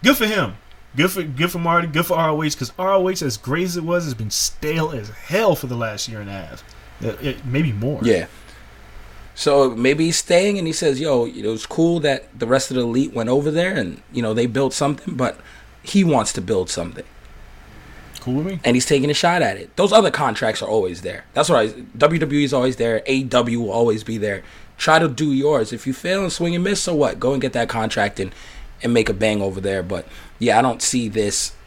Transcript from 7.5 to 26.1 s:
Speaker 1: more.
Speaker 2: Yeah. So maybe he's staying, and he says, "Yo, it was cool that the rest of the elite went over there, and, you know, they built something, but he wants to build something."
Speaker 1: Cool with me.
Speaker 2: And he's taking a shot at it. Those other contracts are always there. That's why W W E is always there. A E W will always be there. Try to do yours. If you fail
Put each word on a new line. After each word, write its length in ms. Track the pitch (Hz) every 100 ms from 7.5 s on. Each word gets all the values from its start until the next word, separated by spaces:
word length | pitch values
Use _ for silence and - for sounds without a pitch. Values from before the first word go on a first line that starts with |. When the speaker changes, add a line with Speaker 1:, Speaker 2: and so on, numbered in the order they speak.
| 131 160
Speaker 1:
more. 280 | 104 117 147
Speaker 2:
Yeah. 240 | 120 95 92 - - - - - - - - - - -
So 300 | - 139 135
maybe 380 | 113 123 147 165
he's 100 | 160
staying, 400 | - 175 202 202
and 100 | 165
he 60 |
says, 260 | 156 165 135
"Yo, 280 | 156 131 117
it 180 | -
was 220 | 104 113 -
cool 340 | - 165 170
that 260 | 147 131 - 113
the 80 | 113
rest 240 | 131 131
of 60 | 127
the 60 |
elite 300 | 120 117 139
went 160 | 120 113
over 220 | 131 147
there, 240 | 151 180
and, 260 | 190 95 - -
you 120 | 123
know, 100 | 113
they 140 | 110 120
built 260 | 113 135
something, 420 | - 143 143 -
but 240 | 143 127 - - - - -
he 220 | - 202
wants 280 | 180 135 107
to 80 | -
build 300 | 92 104 90
something." 340 | - 87 - - - - - - - - - - - - -
Speaker 1:
Cool 160 | - 127
with 100 | 170
me. 140 | 190
Speaker 2:
And 120 | - 123
he's 100 | -
taking 240 | 143 139
a 40 |
shot 280 | 147 175 175
at 160 | 131 95
it. 180 | - -
Those 160 | 190
other 180 | 214 190
contracts 520 | 135 139 107 113 104
are 60 | 101
always 340 | 110 92 87
there. 240 | 92 95 -
That's 160 | - 151
why 180 | 147 110 107 - 113
W 200 | 147 165
W 220 | 151 147
E 40 |
is 100 | 143
always 220 | 135 127 123
there. 260 | 117 110 -
A 100 | 135
E 60 |
W 360 | 131 123 120 117
will 120 | 113
always 300 | 104 117 110
be 140 | 104 113
there. 260 | 104 98 - - - -
Try 200 | - 160
to 80 | 165
do 240 | 123 156
yours. 400 | 135 143 147 110
If 160 | 117 -
you 60 |
fail 300 | 131 165